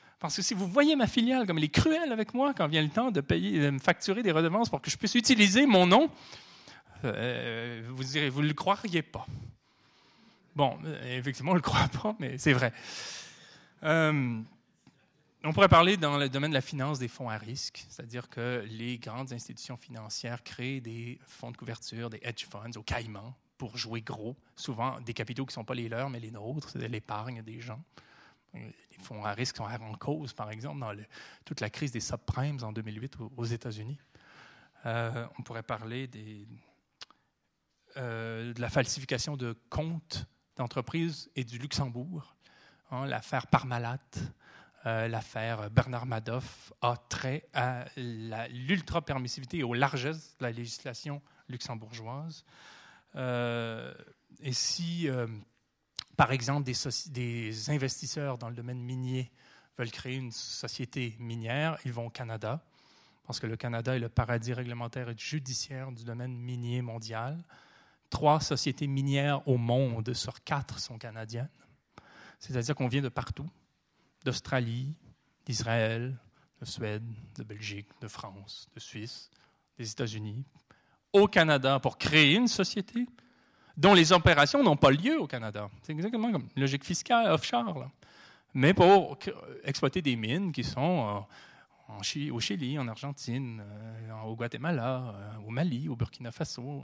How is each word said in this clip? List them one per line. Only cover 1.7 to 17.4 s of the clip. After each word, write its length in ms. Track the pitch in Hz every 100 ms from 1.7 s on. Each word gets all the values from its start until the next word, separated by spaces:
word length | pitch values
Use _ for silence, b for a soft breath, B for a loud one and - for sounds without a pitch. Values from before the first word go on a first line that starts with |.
| - 320 320 311
avec 220 | 220 208
moi 200 | 240 277
quand 120 | 277 151
vient 140 | 156
le 80 | 151
temps 200 | 220 247
de 100 | 170
payer, 380 | 143 170 190 170
de 120 | 143
me 80 | 135
facturer 440 | - - - 196
des 100 | 208
redevances 360 | 156 165 202 233
pour 120 | -
que 100 | -
je 60 | -
puisse 180 | 208
utiliser 520 | 240 226 226 202 220 285
mon 200 | 190 180
nom, 240 | 214 320 B B B B B B B - -
euh, 800 | 127 104 120 120 120 113 120 113 117
vous 160 | 131
direz, 240 | 131 147 147
vous 140 | 135
le 100 | 151
croiriez 500 | 147 190 196 214 165
pas. 240 | - - - B B - b b b b b b b b _
Bon, 240 | 147 135 -
euh, 340 | 160 147 123 127
effectivement, 340 | 131 131 139
on 20 |
le 60 | 180
croit 280 | - - -
pas, 260 | - 214 220
mais 180 | 131 127
c'est 160 | 156
vrai. 200 | 123 123 - B B B B B B B B B B
Euh, 560 | 156 160 156 147 123 113 113 _ _ _ _ _ _ _ _ _
on 100 | 151
pourrait 140 | 156 196
parler 280 | 165 175 202
dans 220 | 151 143
le 100 | 139
domaine 220 | 139 151
de 60 | 139
la 40 |
finance 380 | - 143 139 135
des 100 | 120
fonds 220 | - 120
à 80 |
risque, 480 | 107